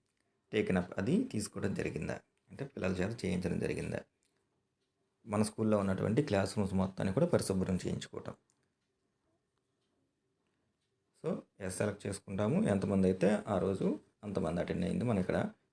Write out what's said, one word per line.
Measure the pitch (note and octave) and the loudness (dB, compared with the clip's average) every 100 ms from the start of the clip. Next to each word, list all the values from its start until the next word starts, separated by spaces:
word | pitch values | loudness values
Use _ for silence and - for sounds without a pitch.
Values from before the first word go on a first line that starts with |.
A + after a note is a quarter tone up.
| _ _ _ _ _ | _ _ _ _ _
టేకెన్ | G#2+ G2+ F#2 | 0 2 0
అప్, | F2 - | 0 -2
అది | G2+ F#3+ C4 | 0 0 0
తీసుకోవడం | A2 - - G2+ | -4 -6 -4 -4
జరిగిందా? | - - - D#2+ - _ _ - | -2 -4 -4 -6 -8 _ _ -16
అంటే | F#2+ C3+ | -12 -10
పిల్లల | - F#2+ | -4 -2
చేత | F#2 F#2+ A#2+ | 0 -2 -2
చేయించడం | F#2 F2+ F2+ E2+ | -2 -2 -2 -2
జరిగిందా? | - - - - - _ _ _ _ _ _ _ _ _ _ _ A2+ | -2 -4 -6 -6 -10 _ _ _ _ _ _ _ _ _ _ _ -4
మన | G#2 | 0
స్కూల్లో | G#2+ - A2 G#2 | 0 0 2 2
ఉన్నటువంటి | G2 F#2 G2+ A#2+ | 2 0 0 2
క్లాస్ | - G2+ G2 | 2 2 2
రూమ్స్ | - F#2+ F#2+ | 0 0 2
మొత్తాన్ని | F#2+ - G2 | 0 0 0
కూడా | F#2+ F3 | 2 2
పరిశుభ్రం | G#2+ - F#2 F#2 F#2 | 2 2 0 0 -2
చేయించుకోవటం. | - - - - - - _ _ _ _ _ _ _ _ _ _ _ _ _ _ _ _ _ _ _ _ _ _ _ _ _ _ _ _ | -2 -6 -8 -12 -12 -14 _ _ _ _ _ _ _ _ _ _ _ _ _ _ _ _ _ _ _ _ _ _ _ _ _ _ _ _
So | D3+ F#3+ - - | -6 -6 -8 -10
ఎస్ | F#2+ F#2+ | -6 -2
సెలెక్ట్ | G#2+ G2 | -2 -2
చేసుకుంటాము. | G#2 F#2+ - G2 G#2 E3+ - | -6 -8 -6 0 2 2 2
ఎంతమంది | G2 G2+ G2 F#2 | 2 2 4 4
అయితే | F#2+ F#3+ G#3 - | 4 4 2 0
ఆ | F#2+ | 0
రోజు | F#2 F#2+ F#3 D4+ - _ | 2 2 0 -2 -8 _
అంతమంది | G#2 F#2+ F2 F2 | -6 -2 0 0
అటెండ్ | - F2 F2+ | -2 0 0
అయింది | F2+ A#2+ | 0 2
మనం | G2+ | 2
ఇక్కడ | F#2 E2 G#3+ - _ | 2 0 -2 -6 _